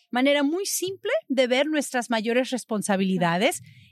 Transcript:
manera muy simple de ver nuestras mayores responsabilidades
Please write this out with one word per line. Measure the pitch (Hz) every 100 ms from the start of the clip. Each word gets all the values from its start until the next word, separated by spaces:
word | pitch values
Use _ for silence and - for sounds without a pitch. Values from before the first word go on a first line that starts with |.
| _
manera | 240 277 285
muy | 277 349 392
simple | - 359 381 415 622 -
de | 262 247
ver | 254 302
nuestras | 311 - 247 233
mayores | 226 220 240 254
responsabilidades | 254 - 214 - 190 190 185 170 175 254 - - - -